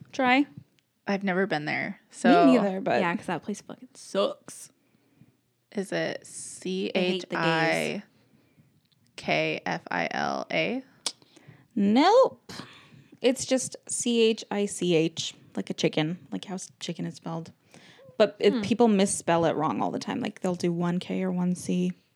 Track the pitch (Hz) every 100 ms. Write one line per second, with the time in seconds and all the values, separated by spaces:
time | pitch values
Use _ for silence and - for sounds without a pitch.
0 | - - 254 262 285 - - _ _ _
1 | - 196 196 180 190 151 151 131 156 -
2 | _ - - 349 277 247 202 190 - -
3 | 175 214 - 175 - 202 - - 254 -
4 | - 196 202 - - - - _ _ _
5 | _ _ - _ _ _ _ 208 190 170
6 | 160 - - - - - 185 185 202 196
7 | 185 185 - 165 165 165 165 160 156 190
8 | - _ _ _ _ _ _ _ _ _
9 | _ - - 156 160 156 180 165 - 87
10 | 82 - 73 69 - 165 170 254 - _
11 | - - _ _ - - _ - 202 233
12 | 349 494 508 - - - - - - -
13 | _ - 247 254 - 262 - - - -
14 | 240 233 220 220 - 202 202 - 180 160
15 | 165 - - - - - - - 160 -
16 | 156 180 - 190 - 190 - _ - 170
17 | 170 - 165 165 165 - _ - - -
18 | - - 208 - 202 233 196 226 233 196
19 | 202 - - 165 165 - 151 107 92 -
20 | - - 208 - 185 175 175 170 175 180
21 | - 190 185 180 180 180 - 180 180 -
22 | _